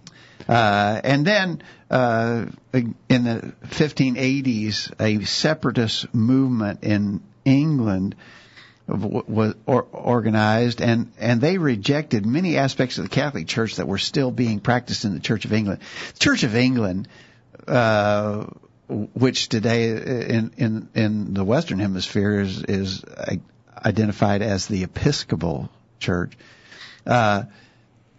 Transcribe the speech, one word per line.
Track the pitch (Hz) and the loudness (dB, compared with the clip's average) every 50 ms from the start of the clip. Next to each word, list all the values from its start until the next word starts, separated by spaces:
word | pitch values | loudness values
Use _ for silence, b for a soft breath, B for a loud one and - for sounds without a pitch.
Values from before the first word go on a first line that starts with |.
| - B B B B B B B B B | -20 B B B B B B B B B
Uh, | 117 120 113 104 101 101 101 104 110 - - | 4 4 6 4 4 4 2 2 0 0 0
and | 131 139 143 147 | 0 2 2 4
then, | 196 214 202 190 180 160 151 B B B B B B | 2 2 2 0 -2 -4 -8 B B B B B B
uh, | - 131 127 120 113 113 113 117 117 117 - - - - _ - | 2 2 2 2 2 2 0 0 0 -2 -4 -6 -10 -16 _ -2
in | - 131 117 113 - - _ - | 0 0 0 0 -6 -6 _ 2
the | 135 123 120 117 113 - - - - - - - | 2 4 4 0 -2 -4 -6 -10 -14 -16 -16 -8
fifteen | - - 156 143 - - 135 131 123 | 0 0 0 0 2 2 2 2 2
eighties, | 131 131 131 135 143 135 131 113 107 107 107 101 - - - - - | 0 0 0 0 0 0 0 0 0 -2 -2 -4 -4 -6 -8 -4 0
a | 110 110 107 107 98 | 0 2 2 0 -2
separatist | - - - - 156 156 - - 131 107 120 113 107 - - - - | -4 -4 0 0 0 0 0 -2 -2 0 0 0 0 -2 -4 -6 -4
movement | - 123 110 123 131 135 135 127 123 110 104 104 - - | 0 0 2 4 4 4 2 2 0 0 -2 -2 -4 -4
in | - 104 104 101 104 101 101 - - - - _ - | -2 0 0 2 0 -2 -4 -6 -8 -12 -14 _ 2
England | 135 131 139 151 160 151 131 113 107 95 92 95 98 - B B B B B B B B B B B B B B - | 4 4 4 4 2 2 2 2 0 0 0 -2 -4 -6 B B B B B B B B B B B B B B -4
w-, | - 104 104 104 - 120 - - | -4 -2 -2 -2 -4 -4 -4 -2
was | 107 110 107 107 110 - - | 0 0 0 0 -2 -4 -2
or-, | - 127 120 - - | 0 0 0 0 -2
organized, | - - - - 120 120 107 110 107 110 107 107 110 113 120 120 113 - | -10 -6 0 0 0 2 2 2 2 4 4 4 4 4 2 0 0 0
and, | - 117 117 117 117 117 - - | 0 0 2 0 -2 -6 -8 -4
and | 107 120 123 113 | 0 0 2 2
they | 135 160 190 190 | 2 0 0 2
rejected | 160 139 120 104 101 - 139 151 151 - 131 107 98 | 0 0 0 0 0 0 0 0 0 -2 -2 -2 0
many | - 185 165 190 175 147 | 0 0 0 0 0 2
aspects | 135 139 131 - - 131 123 - 95 | 2 0 0 0 -2 -2 -2 -2 -8
of | 82 | -6
the | - | -2
Catholic | - 131 143 151 139 95 82 | -2 -2 -2 -2 -4 -6 -6
Church | - - 117 113 104 - | -4 -2 -2 -2 -2 -4
that | - 78 | -6 -4
were | 73 98 98 | -4 -2 -2
still | - - - 151 135 127 | -4 -2 0 0 0 0
being | 113 123 123 117 107 101 | 0 0 0 0 0 0
practiced | - - 120 123 123 - 104 - - | 0 0 0 0 0 -4 -6 -4 -2
in | 104 92 | -4 -4
the | 71 | -4
Church | - - 117 101 - | -2 -2 -2 -2 -2
of | - | -2
England. | 104 113 107 98 92 - B B B B B B B | 0 0 0 0 -4 -6 B B B B B B B
The | - | 0
Church | - 294 269 196 | 0 2 2 2
of | - 117 214 | 0 0 2
England, | 120 127 - 131 120 107 92 90 95 - B B B B B B B B B - - - - | 2 2 2 2 2 0 0 -2 -4 -6 B B B B B B B B B -20 -14 -4 0
uh, | 151 123 117 110 107 104 104 104 104 104 104 104 104 107 - - - - _ _ _ _ _ - | 2 2 4 4 4 4 2 2 2 0 0 -2 -4 -6 -8 -10 -14 -20 _ _ _ _ _ -8
which | 131 107 107 - - - 127 127 123 - - - | -6 -6 -6 -6 0 2 2 2 2 0 -4 -2
today | - 110 98 117 117 117 117 117 | -2 0 2 2 2 2 2 0
in, | 110 - - - 127 113 - - 117 113 110 120 - | -2 -4 -4 -4 -4 -4 -2 0 0 0 0 -2 -2
in, | - 120 110 110 110 - - - | -2 -2 0 -2 -4 -6 -4 -2
in | 117 110 107 107 107 101 - 98 | 0 0 0 0 -2 -4 -4 -2
the | 98 95 | -2 0
Western | 98 120 156 165 - 95 95 | 2 2 0 0 -2 -4 -2
Hemisphere | 104 98 95 92 - - - 104 98 104 104 101 | -2 -2 -2 -4 -6 -2 -2 0 0 2 2 0
is, | 101 95 95 - - | 0 -2 -4 -6 -4
is | - 101 95 98 92 98 - - - - | -2 -2 -2 -2 -4 -6 -10 -12 -16 -12
i-, | - - - 101 87 - _ _ _ _ _ - | -10 -6 -6 -6 -6 -8 _ _ _ _ _ -12
identified | - - 113 95 110 110 104 101 - 110 101 101 98 | -2 -2 0 2 2 2 0 2 0 2 2 2 0
as | 107 110 98 95 - | 0 0 -2 -2 -2
the | - 107 92 | -4 -4 -4
Episcopal | 92 - - - - 151 147 - - - - 80 82 85 71 65 - - _ _ _ _ _ - | -4 -4 -6 -2 0 0 0 0 -4 -4 -4 -2 -2 -4 -4 -4 -8 -10 _ _ _ _ _ -6
Church, | - - 90 87 90 - - B B B B B B B B B B B B B B | -4 -2 -2 -2 -2 -4 -8 B B B B B B B B B B B B B B
uh, | - 120 120 110 104 101 98 101 b b b b b b b b b _ _ _ _ _ | 2 4 4 4 4 2 0 -2 b b b b b b b b b _ _ _ _ _